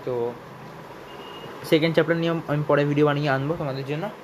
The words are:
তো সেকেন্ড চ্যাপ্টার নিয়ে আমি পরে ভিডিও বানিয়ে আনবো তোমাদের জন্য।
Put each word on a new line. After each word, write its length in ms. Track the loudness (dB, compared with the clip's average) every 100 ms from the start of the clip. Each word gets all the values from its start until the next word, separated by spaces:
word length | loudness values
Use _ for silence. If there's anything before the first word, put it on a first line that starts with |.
তো 280 | -2 -2 -2 -4 -16 -16 -16 -16 -16 -16 -16 -14 -14 -14 -14 -12
সেকেন্ড 300 | 2 4 6
চ্যাপ্টার 220 | 4 4 2
নিয়ে 240 | 2 0 0
আমি 140 | -2 4
পরে 180 | 4
ভিডিও 220 | 4 4 4
বানিয়ে 240 | 4 0
আনবো 240 | 0 0 -2
তোমাদের 280 | -4 -4 -6
জন্য। 240 | -6 -6 -8